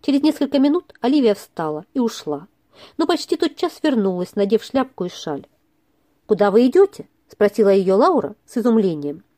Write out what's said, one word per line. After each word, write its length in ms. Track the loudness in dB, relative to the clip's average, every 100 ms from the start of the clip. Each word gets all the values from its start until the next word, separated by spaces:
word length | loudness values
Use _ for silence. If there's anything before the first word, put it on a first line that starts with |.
Через 200 | 0 0
несколько 360 | 0 -2 -2 2
минут 360 | 2 0 -4 -6
Оливия 340 | -2 2 2
встала 500 | 0 -6 -8 -8 -8 -8
и 60 | -4
ушла, 480 | -4 -4 -10 -10 -10 _ _ _ -20 -6
но 100 | -2
почти 300 | -2 -2 -4
тотчас 440 | -4 -4 -8 -4
вернулась, 540 | -2 0 -2 -2 -6 -2
надев 260 | 0 0
шляпку 420 | -2 -4 -4 -8
и 40 | -10
шаль. 380 | -10 -10 -10 -12 _ _ _ _ _ _ _ -4
"Куда 240 | 0 2
вы 160 | 4 4
идёте?" 420 | 4 2 0 -20 _ _
спросила 400 | -2 -2 2 2
её 280 | 4 2 2
Лаура 380 | 2 2 -4 -10 _
с 100 | -4
изумлением. 680 | 0 2 0 -4 -8 -12 _